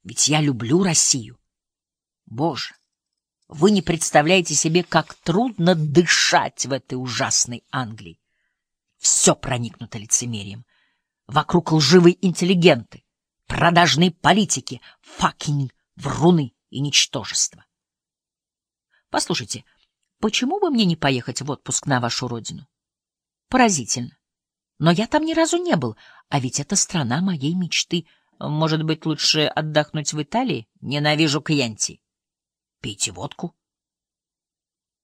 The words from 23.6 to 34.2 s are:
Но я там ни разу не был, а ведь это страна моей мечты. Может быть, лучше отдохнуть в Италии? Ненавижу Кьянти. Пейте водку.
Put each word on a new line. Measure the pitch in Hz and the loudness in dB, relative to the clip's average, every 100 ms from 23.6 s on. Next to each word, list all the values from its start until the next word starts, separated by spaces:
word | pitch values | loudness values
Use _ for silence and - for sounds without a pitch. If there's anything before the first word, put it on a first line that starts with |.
| 240 165 110 - 123 - _ _ _ _ _ - | 2 2 -4 -6 -8 -14 _ _ _ _ _ -2
Но | 151 | 2
я | 175 226 | 2 2
там | - | 0
ни | 311 | 0
разу | 320 320 349 | 0 2 0
не | 349 208 | 0 -2
был, | 120 107 - - - | -2 -8 -16 -20 -6
а | 139 | -4
ведь | 127 - | -2 -4
это | 143 | -4
страна | 202 - 175 120 131 | -2 -2 -2 -2 0
моей | 190 165 139 | 0 -2 -2
мечты. | 180 175 - - 175 165 _ _ - | -2 -2 -4 -2 -4 -6 _ _ -12
Может | 139 151 160 160 | -6 -2 0 0
быть, | 156 156 165 | -2 -2 -4
лучше | 151 - 156 | -2 0 0
отдохнуть | 147 - 156 151 151 156 147 | 0 -2 -2 0 -2 -4 -6
в | 151 | -6
Италии? | 147 226 254 131 110 _ | -4 -2 -2 -4 -8 _
Ненавижу | - 143 147 151 156 147 | -6 -2 0 2 2 0
Кьянти. | 139 151 120 104 - - _ _ _ _ _ _ _ _ | 0 0 0 -4 -8 -8 _ _ _ _ _ _ _ _
Пейте | - 104 - | -12 -8 -8
водку. | 90 147 - 170 - _ _ _ _ _ _ | -8 -12 -10 -12 -12 _ _ _ _ _ _